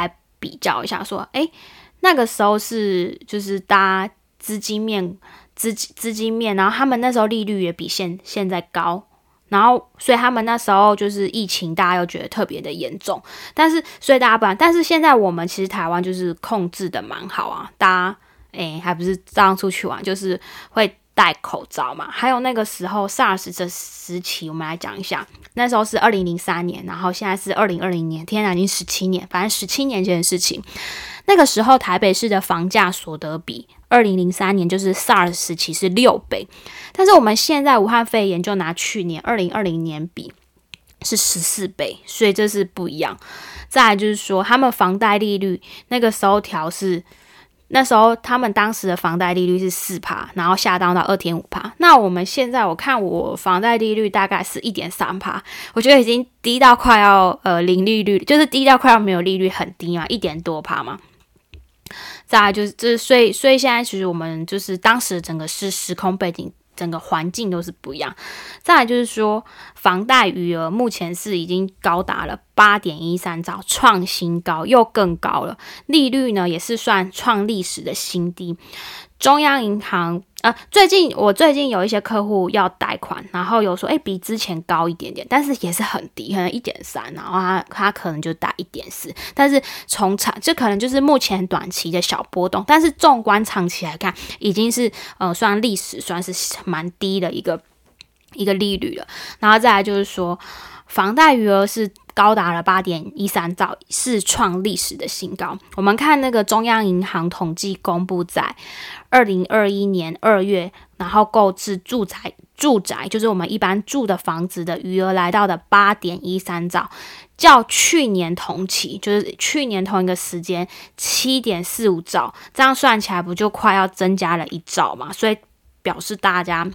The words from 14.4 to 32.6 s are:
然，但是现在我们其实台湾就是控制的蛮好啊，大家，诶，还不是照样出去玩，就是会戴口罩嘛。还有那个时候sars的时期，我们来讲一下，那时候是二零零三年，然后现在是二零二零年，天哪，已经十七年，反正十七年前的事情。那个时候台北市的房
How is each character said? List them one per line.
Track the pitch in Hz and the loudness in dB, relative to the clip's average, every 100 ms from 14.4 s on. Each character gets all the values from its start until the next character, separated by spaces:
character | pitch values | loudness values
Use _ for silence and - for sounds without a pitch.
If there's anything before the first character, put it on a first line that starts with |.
| 214 | 2
然， | 196 | 4
但 | 339 | 4
是 | 339 | 4
现 | - 330 | 2 4
在 | 311 | 6
我 | 254 196 | 6 4
们 | 170 175 | 0 -6
其 | - | -6
实 | 190 | -6
台 | 202 165 | -4 -4
湾 | 175 | -2
就 | 185 | -2
是 | 185 180 165 | -4 -4 -6
控 | - 220 175 | -4 -4 -4
制 | - 180 | -6 -8
的 | 117 | -8
蛮 | 104 - 196 | -10 -12 -10
好 | - - | -8 -8
啊， | - - - | -8 -12 0
大 | 196 | 2
家， | 185 180 202 _ _ _ | 2 0 -6 _ _ _
诶， | - 165 156 | -10 -10 -8
还 | 180 | -6
不 | 165 | -4
是 | 175 185 | -4 -6
照 | _ - 196 | _ 4 4
样 | 190 | 4
出 | 196 | -4
去 | 185 185 | -4 -8
玩， | - | -6
就 | 202 190 | -6 -6
是 | 190 180 - - - | -4 -6 -8 -20 -8
会 | - 214 - _ | -2 -2 -2 _
戴 | - 175 - | 2 2 2
口 | - - - | -8 -10 -8
罩 | - 127 | -6 -6
嘛。 | 135 - | -6 -10
还 | - 240 | -4 0
有 | 247 | 0
那 | 254 | 0
个 | 233 | -2
时 | 214 - 180 | -4 -6 -6
候 | 208 202 | -4 -4
sars | - 226 185 - 175 | 0 0 0 -6 -8
的 | 175 | -8
时 | - - - - 180 | -10 -16 -18 -12 -10
期， | 175 - 160 | -8 -10 -8
我 | |
们 | 160 156 | -8 -8
来 | 165 | -8
讲 | - 190 | -10 -10
一 | |
下， | 185 156 - - - - | -8 -8 -8 -20 -12 -2
那 | 247 | 0
时 | 240 | 2
候 | |
是 | 214 214 | 0 2
二 | - | 2
零 | 190 180 | 2 -2
零 | 175 | -4
三 | - 170 175 | -4 -4 -4
年， | - 180 | -8 -10
然 | 170 | -6
后 | 185 | -6
现 | 180 208 | -4 -4
在 | 185 | -6
是 | 196 | -4
二 | 185 208 | 0 0
零 | 170 | 0
二 | 185 | -4
零 | 175 165 | -4 -4
年， | 160 165 | -8 -6
天 | 214 | -2
哪， | 208 | 0
已 | 175 | 0
经 | 196 | 0
十 | - 175 | -2 -6
七 | - 185 | -4 -2
年， | 180 180 | -4 -4
反 | 180 | -4
正 | 214 | -2
十 | - 190 | -4 -4
七 | - 277 | -4 -2
年 | 214 | -2
前 | 185 175 | 0 0
的 | |
事 | 170 180 | 0 -2
情。 | - - - - - - - - - | -2 -6 -12 -14 -14 -14 -14 -8 4
那 | 392 | 6
个 | 277 | 6
时 | 214 | 4
候 | 220 262 | 4 4
台 | - 180 | 4 2
北 | 202 | 2
市 | 185 226 | 2 0
的 | 196 | 0
房 | - 170 | 0 -2